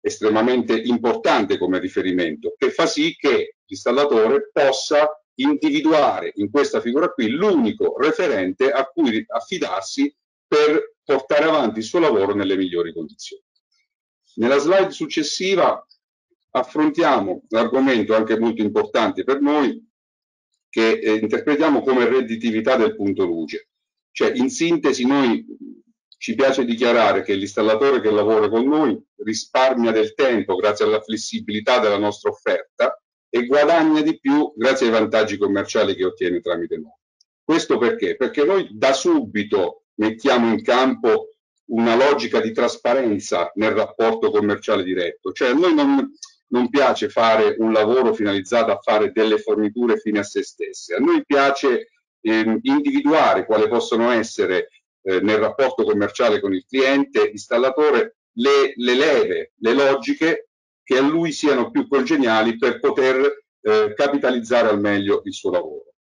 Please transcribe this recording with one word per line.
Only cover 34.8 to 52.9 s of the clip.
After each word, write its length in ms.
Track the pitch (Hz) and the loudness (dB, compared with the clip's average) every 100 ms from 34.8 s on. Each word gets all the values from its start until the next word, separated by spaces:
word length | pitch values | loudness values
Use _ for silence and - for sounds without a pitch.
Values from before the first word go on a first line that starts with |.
| 120 | 2
ai 60 | |
vantaggi 440 | 110 107 110 107 98 | 2 2 0 0 -2
commerciali 600 | 101 98 95 113 101 90 | -2 -2 -2 -2 -2 0
che 80 | |
ottiene 360 | 92 - 90 87 | -4 -2 -4 -4
tramite 360 | 87 85 82 82 | -4 -6 -6 -8
noi. 180 | 76 _ _ _ _ _ | -12 _ _ _ _ _
Questo 360 | - 160 - 123 | -2 -2 0 0
perché? 380 | 117 113 95 80 | 0 0 -4 -2
Perché 280 | 120 147 | -4 0
noi 240 | 147 190 170 | 0 0 -2
da 220 | 107 131 | -2 0
subito 920 | 135 - 320 107 104 101 101 87 - _ - | 2 2 0 0 -6 -2 -2 -2 -6 _ -4
mettiamo 560 | 107 113 135 123 117 | -4 -2 0 2 2
in 100 | 110 | 0
campo 680 | - 120 131 113 113 107 - _ _ _ - | 0 2 2 0 0 0 -2 _ _ _ -6
una 300 | 113 117 117 | -2 2 4
logica 440 | 139 143 117 127 | 2 2 0 -2
di 120 | 110 | -2
trasparenza 960 | 113 120 - 120 131 120 101 - 87 87 98 | -2 -2 -2 0 0 0 -4 -4 -4 -4 -2
nel 160 | 110 | 0
rapporto 580 | 104 - - 113 110 110 | 0 -4 0 0 2 2
commerciale 520 | 107 104 101 - 101 | 2 2 -2 -2 -2
diretto, 500 | 92 92 85 - 92 | -2 -4 -4 -6 -12
cioè 180 | - 131 | -2 0
a 40 | |
noi 200 | 135 180 | 2 4
non, 360 | 156 139 139 127 - - _ _ | 4 2 2 -2 -10 -20 _ _
non 200 | 120 120 | -2 0
piace 400 | 143 127 110 104 | 2 2 2 -2
fare 480 | - 113 110 107 104 | 0 2 4 2 0
un 140 | 110 | 0
lavoro 420 | 110 107 127 120 | 2 2 2 2
finalizzato 560 | 104 101 98 95 120 113 | 0 -2 -2 -2 0 0
a 80 | 101 | -2
fare 340 | - 107 101 | 0 0 0
delle 260 | 95 110 107 | 0 2 0
forniture 600 | - 107 107 113 120 107 | 0 -2 -2 -2 -2 0
fine 220 | 110 104 | -2 -4
a 40 | |
se 180 | 101 101 | -4 -6
stesse, 520 | - - - - - | -8 -10 -12 -12 -8
a 40 | 90 | -2
noi 260 | 147 170 | 0 0
piace, 680 | - 143 139 135 139 113 - _ _ _ | 0 2 2 2 0 -2 -4 _ _ _
ehm, 400 | 110 110 110 113 | -2 0 0 -2
individuare 840 | 120 143 143 | 0 0 2